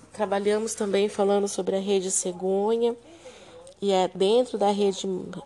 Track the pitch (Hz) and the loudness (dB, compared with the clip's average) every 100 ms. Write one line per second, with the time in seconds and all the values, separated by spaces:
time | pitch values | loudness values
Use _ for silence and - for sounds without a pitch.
0 | - - 202 196 202 214 220 - 208 196 | -20 -6 -2 0 0 0 -2 -4 0 2
1 | 208 208 196 202 202 - 190 196 196 196 | 0 2 2 2 0 -2 -2 -2 0 0
2 | 185 - 185 180 185 196 208 233 233 240 | 0 -2 -4 -4 -2 0 2 2 0 -2
3 | - - - - - - - - 202 185 | -12 -20 -20 -20 -20 -20 -20 -6 0 2
4 | 180 185 190 233 247 214 202 202 202 190 | 2 2 2 4 2 0 0 2 0 0
5 | 196 185 - 180 | -4 -6 -8 -14